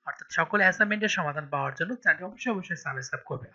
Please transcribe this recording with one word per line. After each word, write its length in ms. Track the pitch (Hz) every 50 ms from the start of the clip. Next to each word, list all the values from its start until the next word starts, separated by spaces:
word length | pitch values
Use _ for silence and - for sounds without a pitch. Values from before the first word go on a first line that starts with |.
| _
অর্থাৎ 200 | 151 - - - -
সকল 280 | - - 165 156 208 208
অ্যাসাইনমেন্টের 500 | 190 185 180 - 214 208 208 208 214 208
সমাধান 400 | - 190 165 147 143 156 147 139
পাওয়ার 240 | 143 139 139 135 135
জন্য 200 | - 165 196 247
চ্যানেলটি 300 | - - 180 156 160 180
অবশ্যই, 280 | 190 208 - - 254 220
অবশ্যই 240 | 190 175 - 175
সাবস্ক্রাইব 500 | 151 - 147 135 131 127 - - - -
করবে। 220 | - 135 127 - -